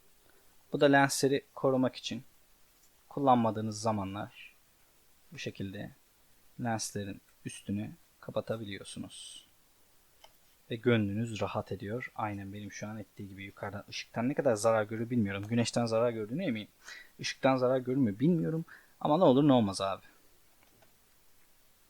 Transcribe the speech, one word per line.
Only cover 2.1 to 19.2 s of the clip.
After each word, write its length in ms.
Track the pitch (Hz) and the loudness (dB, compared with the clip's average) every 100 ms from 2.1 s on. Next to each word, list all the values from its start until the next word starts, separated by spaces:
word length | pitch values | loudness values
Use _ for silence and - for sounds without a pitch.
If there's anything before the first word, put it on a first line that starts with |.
| 113 - _ _ _ _ _ _ _ _ | -10 -12 _ _ _ _ _ _ _ _
kullanmadığınız 720 | - 139 123 113 107 110 107 | 0 4 4 4 0 -6 -4
zamanlar 760 | 113 107 95 101 113 - - _ _ _ _ _ _ _ _ | -2 -2 -4 -8 -10 -14 -20 _ _ _ _ _ _ _ _
bu 60 | 156 | -10
şekilde 580 | 120 - 98 101 113 - _ _ _ _ _ - | -10 -8 -10 -8 -12 -14 _ _ _ _ _ -8
lenslerin 600 | 123 110 - 104 98 95 _ _ 131 | -4 -4 -4 -6 -8 -12 _ _ -16
üstünü 500 | - - 101 107 - _ _ | -12 -6 -4 -6 -12 _ _
kapatabiliyorsunuz. 1300 | - 110 - 113 104 95 - - - - - - _ _ _ _ _ _ _ _ - _ _ _ _ | -6 -6 -4 -8 -8 -12 -12 -14 -14 -16 -18 -20 _ _ _ _ _ _ _ _ -20 _ _ _ _
Ve 40 | 117 | 0
gönlünüz 640 | 123 113 101 101 117 107 | 4 4 4 0 -4 -4
rahat 300 | 101 110 - | -4 -4 -6
ediyor. 400 | 98 101 117 - - | -10 -8 -8 -8 -6
Aynen 380 | 107 101 98 | -6 -6 -10
benim 180 | 104 101 | -12 -14
şu 160 | - 104 | -12 -12
an 100 | 110 | -12
ettiği 300 | 101 - 98 | -14 -16 -16
gibi 160 | 95 | -14
yukarıdan, 420 | 98 - 104 101 - | -16 -10 -10 -10 -12
ışıktan 400 | - - 113 123 | -14 -8 -4 -2
ne 40 | |
kadar 220 | 147 139 110 | 2 2 4
zarar 280 | 113 113 | 4 2
görür 260 | 104 113 117 | 0 -4 -2
bilmiyorum. 380 | 123 101 98 107 | 0 0 -2 -2
Güneşten 380 | 120 117 127 117 | 0 0 0 0
zarar 240 | 113 120 | 2 2
gördüğüne 360 | 113 104 139 185 | 0 -6 -4 -4
eminim. 260 | 110 101 _ - - - - | -4 -8 _ -20 -20 -20 -10
Işıktan 380 | - - 131 131 | -10 0 2 4
zarar 200 | 123 131 | 4 2
görür 200 | 123 135 | 0 2
mü 220 | 117 98 | 2 4
bilmiyorum. 460 | 156 170 165 160 165 - _ _ | 2 4 0 -2 -6 -16 _ _
Ama 180 | - | 0
ne 60 | 156 | 6